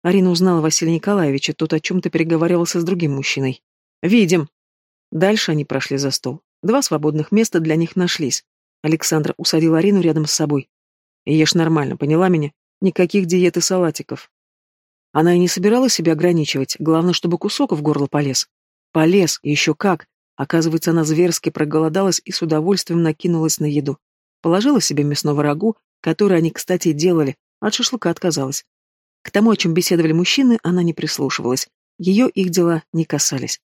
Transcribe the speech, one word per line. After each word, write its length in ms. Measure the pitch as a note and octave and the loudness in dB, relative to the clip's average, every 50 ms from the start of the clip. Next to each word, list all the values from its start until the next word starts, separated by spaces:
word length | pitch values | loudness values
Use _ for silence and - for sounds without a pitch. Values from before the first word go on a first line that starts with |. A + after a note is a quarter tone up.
Арина 280 | - E3+ F#3 G3 F#3 F#3 | 0 2 2 4 4 2
узнала 300 | F3 E3 F#3 F#3 F3 E3 | 2 2 2 2 2 2
Василия 340 | D3+ D#3+ D3+ - E3+ D#3+ E3+ | 0 0 0 0 0 0 -2
Николаевича, 600 | D#3+ - G3+ G#3 G3 E3 C#3+ C#3 C#3 - - C#3+ | -2 -2 -2 0 0 0 0 0 -2 -4 -6 -4
тот 180 | - D#3+ D#3 | -4 -4 -2
о 80 | - D#3 | -2 -4
чем-то 300 | - - F#3 F#3 - E3+ | -2 -2 -4 -2 -4 -2
переговаривался 720 | - D#3+ D#3+ E3 E3 D#3 E3 E3+ F3+ E3+ E3+ F3 - F3 | -2 -2 0 0 0 0 2 2 2 0 0 -2 -2 -4
с 40 | E3 | -2
другим 300 | E3 G3 F3 E3+ D3 C#3 | -2 -2 -2 -2 -2 -4
мужчиной. 480 | C3+ C#3 - - C#3 C3+ C3 B2+ - _ _ _ _ _ _ _ _ | -4 -4 -6 -4 -2 -4 -4 -4 -8 _ _ _ _ _ _ _ _
«Видим». 460 | - F3 G#3+ A#3+ G3+ D#3+ F#3+ E3+ D3 - _ _ _ _ _ _ _ _ _ _ _ _ | 0 2 4 4 4 4 2 0 0 -4 _ _ _ _ _ _ _ _ _ _ _ _
Дальше 420 | - D#3+ F3+ G3 G#3+ G#3+ - - | -2 0 2 2 2 0 0 -2
они 120 | D#3+ D3+ D3 | -2 -2 -2
прошли 320 | _ D3 C3+ - - C#3+ | _ -4 -6 -4 -4 -6
за 140 | C3+ C#3+ C3+ | -4 -4 -4
стол. 320 | C3 - - B2+ C3+ E3 _ _ _ _ | -4 -4 -6 -8 -10 -10 _ _ _ _
Два 200 | - F3+ A3+ C#4 | -4 0 0 0
свободных 500 | C4+ - - D3+ D3+ D3+ D3+ D#3 D3+ - | 0 0 -2 -2 -2 -2 -2 -2 -4 0
места 280 | G3+ G#3+ A3+ - - E3+ | 0 0 0 2 0 -2
для 160 | D#3+ D#3+ D3+ | 0 0 0
них 200 | E3 E3 D#3+ - | 0 0 -2 -2
нашлись. 480 | F#3 F3+ F3 - - D#3+ B2 - - _ _ _ _ _ _ _ _ | -2 -2 -2 -2 -4 -4 -4 -4 -6 _ _ _ _ _ _ _ _
Александр 520 | - D#3 D#3+ D#3 - - E3 D#3 D3+ - - - | -2 -2 -2 0 0 -2 -2 0 -2 -2 -6 -4
усадил 360 | F3 - - D#3+ D#3+ D#3+ D#3+ | -4 0 0 2 2 4 4
Арину 260 | D#3+ F3 G3+ G3+ F#3+ | 4 4 4 2 2
рядом 260 | E3+ E3 D3+ D#3+ D3+ | 2 2 0 0 -2
с 60 | D3+ | -2
собой. 360 | - - D#3 D3 D3 C#3 - _ _ _ _ _ _ _ _ _ _ _ _ | -2 -2 -2 0 -2 -4 -4 _ _ _ _ _ _ _ _ _ _ _ _
«Ешь 300 | - D3 D#3 D#3 D3+ - | 0 2 2 4 4 2
нормально, 420 | F3 E3 E3 D#3+ D3+ C#3+ C3 - | 2 2 2 2 0 0 -2 -4
поняла 320 | - D3 C#3+ D#3 E3 F#3 F#3 | -4 -2 0 2 2 4 2
меня? 240 | F3+ D#3+ D3 D3 _ _ _ _ _ _ | 2 2 0 -4 _ _ _ _ _ _
Никаких 460 | F#3+ F#3+ - - F3+ E3+ - G3+ F#3 | -2 -2 2 0 0 2 2 0 0
диет 300 | E3 F3+ F#3 F3+ F3 - | 2 2 4 4 2 2
и 40 | F3 | 0
салатиков». 680 | - - F#3+ F#3 F3 D#3+ D3+ - D3 - - - - _ _ _ _ _ _ _ _ _ _ _ _ _ _ _ _ _ | -2 0 0 0 0 0 -2 -6 -10 -12 -12 -14 -14 _ _ _ _ _ _ _ _ _ _ _ _ _ _ _ _ _
Она 220 | _ D3 D#3+ F3 F3 | _ 2 4 4 4
и 40 | F3 | 4
не 100 | F3+ E3+ | 4 2
собиралась 460 | - F#3+ F3+ G#3 A3+ B3 C4 B3 - | 0 0 2 2 2 4 2 0 0
себя 180 | - E3 D#3+ | 0 0 0
ограничивать, 640 | D#3+ D3+ E3+ F3+ F3 E3 D3+ - - C3+ C3+ - - - | 0 2 2 2 2 2 0 -2 -2 -4 -4 -4 -6 -4
главное, 360 | D3+ D#3 D#3+ D#3+ E3+ F3+ F3 | 0 0 2 2 2 0 -2
чтобы 240 | - - E3+ F3 E3+ | -2 -2 -2 -4 -2
кусок 340 | - G#3 - - C#4+ - | -4 -6 -2 -2 -2 -2
в 80 | F#3 D3+ | -2 -2
горло 260 | D3 D3+ D3 C#3+ C#3+ | -2 -2 0 0 -2
полез. 420 | C#3 - D3 D3 C#3 C3 - - _ _ _ _ _ _ _ _ _ | -2 -2 -2 -2 -2 -4 -4 -6 _ _ _ _ _ _ _ _ _
Полез, 480 | _ D#3+ D#3 D#3+ F#3 G3+ F3+ D#3+ - - | _ 0 2 4 4 4 2 2 -2 -6
и 80 | - C#3+ | -4 -4
еще 240 | D3 C#3+ - D#3+ D3+ | -2 0 0 -2 -2
как. 320 | _ - G3+ F#3+ - - _ _ _ _ _ _ | _ 0 -2 -2 -2 -6 _ _ _ _ _ _
Оказывается, 540 | - C3+ - - E3 E3 E3 D#3 D#3+ - E3+ | -8 -6 -2 0 0 0 0 -2 -2 0 0
она 140 | E3 E3 D#3 | 0 0 0
зверски 440 | D3+ D#3+ D#3 F3+ F3 - - - D#3+ | 0 2 2 2 0 0 -2 -6 -6
проголодалась 720 | - - D3+ D3+ D3+ D#3 D#3+ D#3+ D#3 F#3+ G3 F#3+ E3+ - _ | -4 -4 -4 -2 0 0 0 0 0 0 0 0 -2 -4 _
и 60 | - | -8
с 120 | - - | -8 -6
удовольствием 600 | F3+ D#3+ D#3 D3+ D#3 F#3 G3+ F3+ - - E3+ E3+ | -2 -2 -2 0 2 0 0 -2 -2 -2 -2 0
накинулась 560 | E3+ D#3+ D3+ _ - F3+ E3+ E3 D#3+ D#3 - - | 0 0 -2 _ -2 -2 0 0 0 -2 -2 -2
на 60 | D3+ | -2
еду. 340 | D3+ C#3+ D3 C#3 C#3 C3+ _ _ _ _ _ _ _ _ _ | -2 -2 -2 -2 -4 -8 _ _ _ _ _ _ _ _ _
Положила 380 | - E3 E3+ F#3+ G#3+ C#4+ D4 A3+ | -2 0 0 2 2 2 2 2
себе 220 | - - D3 C#3 | 0 0 -2 0
мясного 400 | C#3+ D3 D3 - - D3 D3 C#3+ | 0 0 -2 -2 -2 -2 0 0
рагу, 340 | D3 D3 D3 D#3 G3 A3+ G#3+ _ _ _ _ _ | 0 0 0 0 -2 -2 -4 _ _ _ _ _
который 360 | - D#3+ D#3+ - G#3 G3+ F#3+ E3 | -4 -4 0 0 2 2 2 2
они, 120 | E3 D#3+ | 2 0
кстати, 420 | D3+ - - - F3+ F3+ - F3 | -4 -6 -4 -4 -4 -2 0 -2
делали, 440 | D3+ D3 D#3+ F#3 F3 D#3+ D3 C3+ C#3 _ _ _ _ _ | -2 0 0 2 2 2 0 0 -4 _ _ _ _ _
от 120 | - G#3+ | -6 -4
шашлыка 380 | - - A#3+ - C4 A#3 - E3+ | -2 -2 -4 -4 -4 -2 -2 -4
отказалась. 560 | E3+ - - F3+ D3+ C#3+ C3+ C3 C#3+ - _ _ _ _ _ _ _ _ _ _ _ _ | -4 -2 -2 -2 -2 -2 -4 -6 -6 -10 _ _ _ _ _ _ _ _ _ _ _ _
К 80 | _ - | _ -4
тому, 200 | - G3+ G#3+ A3+ | 0 2 4 4
о 60 | G#3+ | 2
чем 160 | - - F3 | 2 0 0
беседовали 400 | D#3+ F3 E3+ - F#3 E3+ D#3+ D#3 | 0 0 0 2 2 2 2 2
мужчины, 460 | D#3+ E3 F#3 - - - C4+ B3 A#3 A3+ | 2 0 0 0 0 2 4 4 2 2
она 200 | _ E3+ F3+ F3+ | _ 0 0 2
не 100 | F3 E3+ | 0 0
прислушивалась. 760 | D#3+ - - D#3 - - C#3+ C3 - - - A#2+ C3 - - _ _ _ _ _ _ - | -2 -4 -6 -6 -4 -4 -4 -4 -4 -4 -2 -2 -2 -2 -4 _ _ _ _ _ _ -4
Ее 300 | E3+ F#3 F#3+ G#3 C4 - | 0 2 4 4 2 2
их 220 | - G3 F#3+ F3+ | 2 -2 -4 0
дела 320 | E3 F3+ F3 E3+ E3 D#3+ - _ | 0 2 2 2 0 -2 -4 _
не 140 | - E3 D#3+ | -4 -4 -2
касались. 540 | _ - D3 - - C#3+ C3 B2 - - - _ | _ -2 -4 -2 -4 -4 -6 -6 -8 -10 -12 _